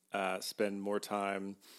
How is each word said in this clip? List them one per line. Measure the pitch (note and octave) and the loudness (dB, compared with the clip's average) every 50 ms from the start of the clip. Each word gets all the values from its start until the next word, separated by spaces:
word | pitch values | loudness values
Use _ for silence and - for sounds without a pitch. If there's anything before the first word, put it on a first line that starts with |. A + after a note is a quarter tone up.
| _ _ - | _ _ -2
uh, | G2+ G2 F#2+ F#2 F#2 | 0 0 0 0 -2
spend | - - - - G#2+ G2+ G2+ G2+ G2 | -4 -4 0 2 2 2 2 0 0
more | G2+ G#2 G#2 | 0 0 0
time | - - G#2+ G#2 G2 G2 G2 F#2+ G2 G2 G2+ - - - - | 0 0 0 0 2 2 0 0 -2 -4 -6 -8 -14 -20 -20